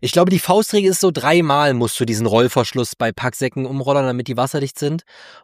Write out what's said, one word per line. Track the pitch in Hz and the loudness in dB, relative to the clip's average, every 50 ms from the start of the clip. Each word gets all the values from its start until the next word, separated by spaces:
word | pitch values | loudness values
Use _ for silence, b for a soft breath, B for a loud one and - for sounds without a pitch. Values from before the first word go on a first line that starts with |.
Ich | B - | B -2
glaube, | - 175 175 180 | 2 2 2 4
die | 190 175 | 2 0
Faustregel | - - 180 208 220 - - 208 202 190 | 2 2 2 2 2 2 0 2 2 2
ist | 190 - | 2 2
so, | - 185 | 0 0
dreimal | 156 156 - 143 160 175 165 151 139 143 147 143 131 | 0 0 0 2 2 4 4 2 2 2 2 2 2
musst | 120 117 110 - - | 2 0 -2 -2 -2
du | 127 | -2
diesen | 113 113 107 113 | -2 0 0 0
Rollverschluss | 113 101 113 123 123 - 135 120 - - 135 123 - - | 2 4 4 2 2 2 0 -2 0 -2 -4 -4 -4 -4
bei | - 123 113 | -4 -4 -4
Packsäcken | 104 - - 127 - - 139 127 - 139 131 | -4 -4 -6 -6 -4 -4 -6 -4 -4 -4 -6
umrollern, | 123 135 139 131 139 139 143 135 | -6 -6 -4 -2 0 2 2 2
damit | 131 123 123 120 - | 0 -2 -4 -4 -4
die | 127 | -2
wasserdicht | 117 127 135 - 151 139 139 - - | -2 -2 -2 -2 -4 -4 -4 -6 -4
sind. | 147 147 156 165 - B B B B B B B | -4 -4 -4 -4 -8 B B B B B B B